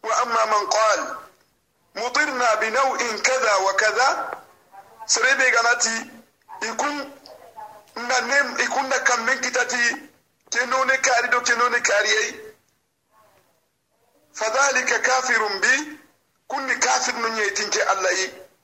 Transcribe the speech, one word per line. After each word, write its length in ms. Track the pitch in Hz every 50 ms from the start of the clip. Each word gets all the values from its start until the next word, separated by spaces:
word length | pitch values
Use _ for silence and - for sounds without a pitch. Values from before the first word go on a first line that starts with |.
| -
Wa 120 | 220 220 226
amma 240 | 240 240 233 226 220
man 220 | 220 214 208 202 180
qal, 480 | 202 208 220 214 208 - 202 - - - - - _ _ _ _ _ _ _ _ _ _ _ _ _
"Mutirna 600 | 190 226 247 254 277 302 302 269 247 247 233 214 214
bi 100 | 214 220
naw'in 500 | 214 254 277 262 262 254 240 240 220 202
kadha 360 | 214 254 254 262 254 220 208 190
wa 160 | 190 190 190
kadha." 640 | 190 208 214 202 - 254 269 349 - - - - - - - - _ _ _ _ - - - - - -
Serebe 460 | - - 226 233 262 269 247 254 254
ganati, 600 | 233 233 233 233 240 247 226 226 226 226 - - - - - _ _ _ _ _ - -
ikun 520 | - 220 226 220 - 294 294 285 269 - - - - - - - - - - - - - - - - - _ 226
nga 220 | 233 247 262 254
nem, 380 | 240 240 269 285 285 247 - -
ikun 300 | 247 - - 262 269 262
da 100 | 269 254 262
kammen 360 | 269 247 226 226 233 262 254
kitati, 680 | 254 247 247 254 247 240 247 247 240 233 - 156 - - _ _ _ _ _ _ _ _
kenone 480 | - 233 247 247 254 262 262 254 262 262
kari 260 | - 262 254 233 247 247
do 120 | 247 247
kenone 380 | 240 240 240 233 240 247 240 240
kari 280 | - - 196 202 208 214
yei. 300 | 208 214 220 220 - - - - - _ _ _ _ _ _ _ _ _ _ _ _ _ _ _ _ _ _ _ _ _ _ _ _ _ _ _ _ _ _ _ _ _ _ _ _
Fadhalika 680 | - 220 220 220 262 277 277 262 254 247 247 240 220
kafirun 600 | - 254 262 262 254 254 240 226 214 208 202 190
bi, 380 | 190 233 262 277 302 302 - - - _ _ _ _ _ _ _ _ _
kunni 280 | - 277 269 262 240 -
kafir 340 | - 247 262 254 - - 247
nu 120 | 240 233 226
nye 240 | 226 220 214 202
tinke 300 | 196 202 214 202 - 214 196
Allah 300 | - 190 196 190 185 180 185
yi 140 | 185 175 - - - - _ _